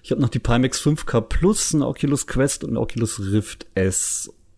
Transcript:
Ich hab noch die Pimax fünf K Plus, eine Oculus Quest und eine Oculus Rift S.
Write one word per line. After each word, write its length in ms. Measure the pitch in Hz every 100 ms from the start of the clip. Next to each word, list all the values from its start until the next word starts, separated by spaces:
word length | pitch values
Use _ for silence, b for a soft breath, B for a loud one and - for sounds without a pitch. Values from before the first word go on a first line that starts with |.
Ich 100 | -
hab 80 | 131
noch 100 | 127
die 100 | 123
Pimax 400 | - 120 131 -
fünf 260 | 147 156 -
K 140 | 117
Plus, 560 | 110 - 180 214 - 156
eine 120 | 131
Oculus 380 | - 143 143 -
Quest 380 | 127 143 -
und 60 | -
eine 100 | 113
Oculus 420 | - 117 113 - 98
Rift 340 | 104 - - - -
S. 560 | 95 - - - - - _